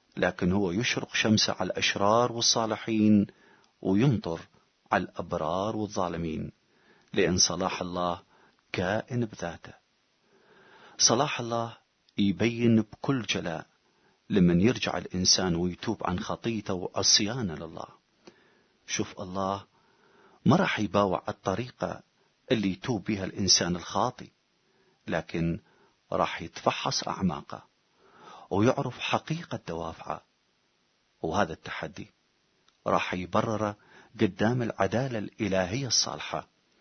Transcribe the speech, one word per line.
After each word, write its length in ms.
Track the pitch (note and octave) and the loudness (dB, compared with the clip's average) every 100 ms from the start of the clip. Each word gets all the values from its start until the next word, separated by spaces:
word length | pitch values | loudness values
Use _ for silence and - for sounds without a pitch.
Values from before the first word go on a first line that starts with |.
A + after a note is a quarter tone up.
| _ - | _ -2
لكن 340 | F2+ - F2+ | -2 0 2
هو 200 | G2 F#2+ | 2 2
يشرق 440 | F#2 B2 - - - | 0 0 -2 -4 0
شمسه 400 | A2+ G#2+ - - | 4 4 2 -2
على 80 | F2+ | -4
الأشرار 640 | - - G2+ G2+ A2+ B2 | -2 -2 2 4 6 4
والصالحين 960 | A#2 - B2 A2 G#2 - A2 G#2+ G#2 G2+ - _ _ _ _ | 2 0 2 0 -2 -2 4 6 6 4 -4 _ _ _ _
ويمطر 600 | - G2 C#3 A#2 E2+ E2 - _ _ _ _ | 0 4 4 2 -2 -6 -10 _ _ _ _
على 120 | G2+ | 0
الأبرار 720 | F2+ - F2 E2+ D#2 F2+ G#2 A2 | 0 -8 -6 -4 -2 -2 -2 -4
والظالمين، 760 | G#2 G#2 F2 E2+ E2 D#2+ - - _ _ _ _ _ | -4 -2 -2 -2 -4 -6 -8 -12 _ _ _ _ _
لأن 240 | - E2+ F2+ | 2 2 4
صلاح 440 | - E2+ F#2 - | 2 2 -2 -2
الله 400 | F2+ F2+ F2+ F2 - _ _ _ _ | -6 -2 -2 -4 -10 _ _ _ _
كائن 540 | - F2+ G#2+ - B2 A2 | -4 0 -2 -2 -4 -4
بذاته. 480 | - F2 E2+ - - _ _ _ _ _ _ _ _ - - - - | -6 -10 -10 -16 -20 _ _ _ _ _ _ _ _ -20 -20 -20 0
صلاح 420 | - A#2+ D3 - | 2 4 2 -2
الله 380 | A#2 A#2 A#2 - _ _ _ - | -4 -4 -4 -8 _ _ _ 0
يبين 640 | G2 F2 A2 A#2 A#2 A2+ | 0 2 0 2 4 4
بكل 400 | G#2+ - - C3+ | 2 -4 -2 -2
جلاء 460 | G#2 F#2+ F2 D#2+ - _ _ _ _ _ _ | 0 -4 -4 -8 -10 _ _ _ _ _ _
لمن 320 | G#2 F2 F2 | 4 6 6
يرجع 360 | G#2+ - - F2+ | 4 2 -2 -4
الإنسان 580 | - F#2 F2+ - F#2 E2 | -6 -2 2 2 2 0
ويتوب 420 | F2+ E2+ - G2+ | -2 -4 -6 -4
عن 160 | - F2+ | -2 -4
خطيته 540 | - F2 A#2 A2 - | -4 -6 -4 -4 -4
وعصيانه 840 | F#2 F#2 - F#2+ - G#2 A#2+ G#2 D#2 | -4 -4 0 2 4 2 -2 -4 -6
لله. 320 | E2 - - - _ _ - - _ _ _ _ - | -10 -12 -14 -16 _ _ -20 -20 _ _ _ _ -8
شوف، 340 | - F#2+ - | -6 -6 -6
الله 440 | F#2+ F#2+ F#2+ G2 - _ _ _ _ _ _ _ - | -8 -4 -2 -4 -8 _ _ _ _ _ _ _ 4
ما 100 | D#3 | 4
راح 240 | F3+ - | 4 -2
يباوع 440 | G#2 G2+ G2+ F2 - | 0 2 2 0 -4
الطريقة 760 | - - F#2+ B2+ - F2+ - - _ _ _ - | -6 -4 -4 -6 -6 -6 -6 -14 _ _ _ -2
اللي 200 | A#2+ G2 | 0 0
يتوب 320 | F2+ - A2 | -2 -4 -4
بها 220 | - G2+ F#2+ | -2 -4 -4
الإنسان 500 | - F#2+ - F2+ F2 | -2 2 2 2 -2
الخاطي، 520 | - G2 A#2+ - - _ _ _ _ _ _ _ - | -2 0 0 -2 -16 _ _ _ _ _ _ _ -4
لكن 520 | E2+ - E2+ E2+ E2 - _ _ _ _ | -4 -2 -2 -2 -2 -8 _ _ _ _
راح 300 | F2+ E2 - | -2 -2 -2
يتفحص 680 | E2+ - C3+ - C3+ - - | -10 -4 -2 -2 -4 -4 -6
أعماقه 560 | - F#2+ D2 - - - _ _ _ _ _ - - - | -2 -2 -2 -8 -14 -16 _ _ _ _ _ -20 -20 -4
ويعرف 500 | F#2+ A#2 C3+ C#3 - | 2 2 2 -4 -6
حقيقة 600 | - A2+ - E3 - A2+ - | -2 -2 -2 -6 -6 -10 -8
دوافعه، 560 | E2 E2 E2 - D#2 - _ _ _ _ _ _ _ _ _ | -6 -8 -10 -10 -10 -12 _ _ _ _ _ _ _ _ _
وهذا 320 | E2 E2+ F2 | -2 0 0
التحدي 580 | D#2 - - D#2+ - G2 _ _ _ _ _ _ _ G2+ | -2 -10 -8 -8 -10 -18 _ _ _ _ _ _ _ -2
راح 260 | F2+ - | 0 0
يبرره 640 | F#2 F2 G#2+ A2+ G#2+ G#2 G#2 _ - - A2 | -4 -2 0 0 -2 -2 -6 _ -20 -20 0
قدام 400 | G#2+ F#2 G#2 B2 | 0 2 2 2
العدالة 580 | A2+ - F#2+ A2 C3+ A2+ | -2 0 0 2 -2 -4
الإلهية 680 | G2 - G#2 F#2+ F2+ A#2+ C3 | -8 -4 0 0 0 -2 0
الصالحة، 600 | - - D2 - D#2 - _ _ _ | 0 0 -4 -6 -8 -8 _ _ _